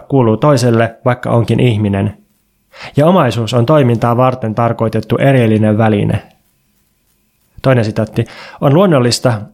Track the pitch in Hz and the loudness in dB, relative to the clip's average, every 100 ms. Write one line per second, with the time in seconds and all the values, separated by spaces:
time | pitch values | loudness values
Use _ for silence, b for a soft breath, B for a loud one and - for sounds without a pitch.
0 | - 135 117 110 151 139 120 113 113 - | -2 0 2 2 2 2 2 0 -2 -4
1 | 127 123 113 117 110 117 127 107 107 98 | -4 -4 -2 -2 0 0 0 0 -2 -2
2 | 101 - _ _ _ _ _ B B - | -4 -6 _ _ _ _ _ B B 0
3 | 151 185 135 110 110 127 117 156 123 113 | 2 2 0 -2 -2 -2 2 2 2 0
4 | 120 117 131 123 113 107 117 113 113 110 | 0 0 0 -2 -6 -2 -2 -2 -4 -4
5 | 107 117 139 135 113 110 107 107 110 104 | -4 -2 2 2 2 2 2 0 0 0
6 | 107 110 - _ _ _ _ _ _ _ | -2 -4 -8 _ _ _ _ _ _ _
7 | _ _ _ _ _ _ - 123 107 107 | _ _ _ _ _ _ 0 2 0 -2
8 | 110 - 113 B B B 147 143 202 143 | -4 -4 -6 B B B 0 2 2 2
9 | 120 113 127 110 110 | 0 0 -2 -4 -8